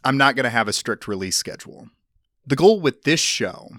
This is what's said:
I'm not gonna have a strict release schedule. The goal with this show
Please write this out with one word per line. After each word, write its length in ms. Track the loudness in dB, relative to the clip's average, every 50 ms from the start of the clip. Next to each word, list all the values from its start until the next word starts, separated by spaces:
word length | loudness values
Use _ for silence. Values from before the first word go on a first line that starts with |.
| _
I'm 120 | 0 2
not 180 | 4 4 4 4
gonna 140 | 2 -2 0
have 180 | 0 0 0
a 60 | 0 -2
strict 340 | -4 -4 -4 -6 -6 -6
release 300 | -8 -6 -6 -4 -4 -4
schedule. 500 | -4 -4 -6 -12 -14 -16 -20 -20 -20 -20 -20 _ _ _ _ _ _ _ _ _ _ _
The 120 | -4 -2
goal 240 | 4 6 4 4 4
with 220 | 0 -2 -2 _ _
this 180 | 0 0 0
show 480 | 0 -2 -2 -4 -6 -6 -8 -12 -20 -20 -20